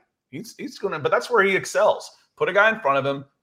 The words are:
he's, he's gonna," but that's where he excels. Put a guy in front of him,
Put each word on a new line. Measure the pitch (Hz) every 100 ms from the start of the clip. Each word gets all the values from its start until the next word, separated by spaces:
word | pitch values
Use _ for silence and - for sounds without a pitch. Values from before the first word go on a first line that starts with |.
| _ _ _
he's, | 131 - -
he's | 247 -
gonna," | 190 160
but | 156
that's | 170 -
where | 233
he | 196 185
excels. | - 180 202 - - _ _ -
Put | 156
a |
guy | 190 214
in | 220
front | 139 139
of | 139
him, | 139 131 _